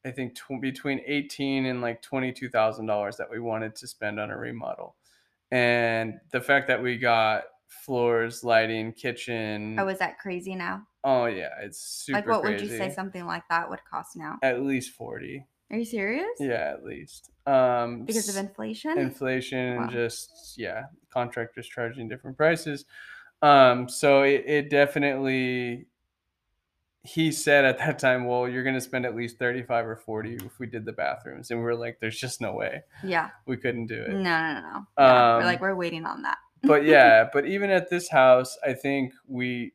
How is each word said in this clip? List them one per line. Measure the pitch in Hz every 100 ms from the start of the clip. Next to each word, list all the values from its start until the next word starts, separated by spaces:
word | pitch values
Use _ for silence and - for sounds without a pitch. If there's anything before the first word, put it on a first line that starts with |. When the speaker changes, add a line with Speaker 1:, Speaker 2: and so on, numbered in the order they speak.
| 131
Speaker 1:
I |
think | 127 123 -
tw-, | - 131
between | 131 131 147 135 -
eighteen | 147 139 - 139 135 131
and |
and, | 127
like, | 120 117
twenty-two | - 135 127 123 127
thousand | 120 110 110 110
dollars | 104 101 104
that | -
we | 113
wanted | 117 110 110 110
to | 127
spend | - 107 104
on | 107
a | 104
remodel. | 117 117 - - - _ _ _ _ _ _
And | 127 120 120 117 113 113 101 _
the | 127
fact | - 139 131
that | 123
we | 123 120
got | 123 113 110 107 - _ _
floors, | - - 127 120 117 117 120
lighting, | 120 113 113 110 113
kitchen | 113 127 117 - 117 110 104 107 110
Speaker 2:
Oh, | 196
is | 190
that | 180 -
crazy | 202 180 190 185
now? | 175 190 214 _
Speaker 1:
Oh, | 139 131 120
yeah, | 95 76 65
it's | 104 - - - -
Speaker 2:
Like, | 135 202
Speaker 1:
super |
Speaker 2:
what | 220
would | 208 202
you | 208
say | -
Speaker 1:
crazy. | 190 185
Speaker 2:
something | 190 190 175
like | 170 -
that | 165 170
would | 185 _
cost | - 160 170
now? | 151 -
Speaker 1:
At | 135 123
least | 139 131 123
forty. | - - - 131 135 139 _ _
Speaker 2:
Are | 214
you | 226
serious? | 233 196 254 403 480
Speaker 1:
Yeah, | 135 117 76
at | 69 -
least. | - 147 - _ _ -
Um, | 135 127 123 120 120 110
Speaker 2:
Because | 226 196
of | 196
Speaker 1:
s-, | 196
Speaker 2:
inflation? | - 220 220 311 330
Speaker 1:
inflation | 135 131 131 131 131 131
and | 127 120 117
Speaker 2:
Wow. |
Speaker 1:
just, | 120 117 - - - - -
yeah, | 101 101 135 160 _
contractors | 127 120 120 117 - 117
charging | - 117 131 113
different | 127 127 131
prices. | 156 160 156 143 - - - - - _
Um, | 151 139 131 123 123
so | - 143 139
it, | 139 139 -
it | 147 143
definitely, | 143 143 147 143 131 135 131 127 127 123 123 - _ _ _ _ _ _ _ _ _ _ _
he | - - 160
said | 151 - 143 135
at | 127
that | 156 143
time, | 135 127 123
"Well, | 123 123
you're | 127
gonna | 131 131
spend | 127 131 123
at | 113
least | 117 117
thirty-five | 123 127 120 117 113
or | 110
forty | - 110 107 120
if | 123 _
we | 120
did | 113 110
the |
bathrooms." | 110 69 - - 67 120
And | 117
we | 117
were | 117
like, | 117 117
"There's | 113 110
just | 131 -
no | 110
way." | - - 139 _ -
Speaker 2:
Yeah. | 190 170 160 - -
Speaker 1:
We | 127
couldn't | 127 120 113
do | 113
it. | 110
Speaker 2:
No, | 196
no, | 185 165 160
no, | 131
no. | 80 - - -
Yeah, | 135 127 120 117
we're |
Speaker 1:
Um, | 180
Speaker 2:
like, | 175
"We're | 190 185
waiting | 175 165 165
on | -
that." | - - _
<laughs> | _
Speaker 1:
but | - 147 151
yeah, | 147 123 110 113
but | 143 143
even | 196 202
at | 185 180
this | 180 175
house, | 156 131 127 127 -
I | 143
think | 123 139 139 131 - _
we | 127 123 123 120